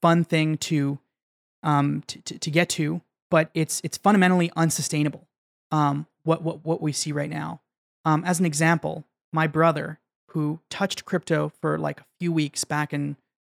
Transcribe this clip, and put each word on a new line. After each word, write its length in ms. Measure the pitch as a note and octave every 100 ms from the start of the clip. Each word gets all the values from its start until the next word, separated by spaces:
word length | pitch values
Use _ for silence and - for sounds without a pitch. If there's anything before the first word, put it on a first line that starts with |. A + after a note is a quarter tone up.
fun 240 | E3+ E3+
thing 340 | E3 D#3+ D#3 D#3
to, 400 | - D#3 C#3 C#3+ - _ _ _ _ _
um, 400 | D#3 D3 C#3+ D3 -
to, 140 | -
to, 160 | - -
to 120 | -
get 180 | D#3 F3
to, 300 | - D3+ E3+ - _ _
but 200 | E3 D#3+
it's, 260 | E3 D#3 -
it's 120 | E3 -
fundamentally 560 | G3 G#3 F#3 F3+ E3+
unsustainable, 720 | - E3 - - D3+ D3 - - _ _ _ _
um, 360 | D#3 D3 C#3+ D#3 _
what, 180 | D#3 E3
what, 220 | E3 D#3+
what 180 | D#3+ E3
we 100 | D#3
see 200 | C#3 D#3
right 180 | D3 D3
now. 300 | D3+ D3+ E3+ _ _ _ _
Um, 180 | D#3+ D#3
as 140 | F3 E3+
an 80 | F3+
example, 580 | D3 D#3+ E3+ D#3 D#3+ - _ _
my 140 | D#3+ D#3+
brother, 520 | D3+ E3 D3+ C#3 D#3 _ _ _
who 280 | D#3+ D3+ D#3+ -
touched 380 | - G3 - -
crypto 440 | F3+ - D#3 D3+ -
for, 180 | D#3 D#3
like, 220 | D3 C#3+
a 60 | - _
few 100 | F3
weeks 320 | D#3+ D3 -
back 300 | - D3+ D3
in 240 | C#3+ C#3+ C#3+ _ _